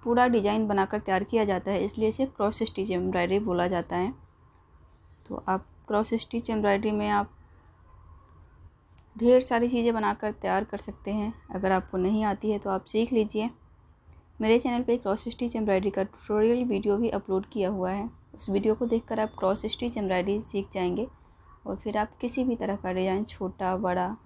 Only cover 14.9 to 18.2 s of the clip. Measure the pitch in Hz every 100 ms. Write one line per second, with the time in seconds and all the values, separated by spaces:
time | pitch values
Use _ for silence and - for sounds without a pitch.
14.9 | 240 202 208 - - 240 233 208 190 196
15.9 | 196 196 - - 208 220 240 247 196 208
16.9 | 202 233 202 - 190 196 220 185 202 185
17.9 | 196 226 -